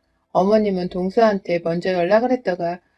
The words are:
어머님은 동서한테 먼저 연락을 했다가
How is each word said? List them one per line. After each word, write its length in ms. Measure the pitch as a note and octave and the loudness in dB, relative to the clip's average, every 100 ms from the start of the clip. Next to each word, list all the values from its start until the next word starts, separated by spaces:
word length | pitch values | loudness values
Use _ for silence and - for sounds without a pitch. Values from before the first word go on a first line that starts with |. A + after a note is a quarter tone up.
| _ _ _ | _ _ _
어머님은 560 | F3 G3 A3 G#3 F#3 F3+ | 0 2 2 2 -2 -4
동서한테 720 | F#3 F#3 A#3 A3 G3 - F3 | -4 -2 2 2 2 -2 -4
먼저 320 | E3 E3+ F#3 | -2 -4 -2
연락을 400 | F3+ F3 G#3+ B3 | -2 2 2 2
했다가 480 | B3+ F#3+ F3 E3+ F3+ _ | -2 -2 -4 -4 -8 _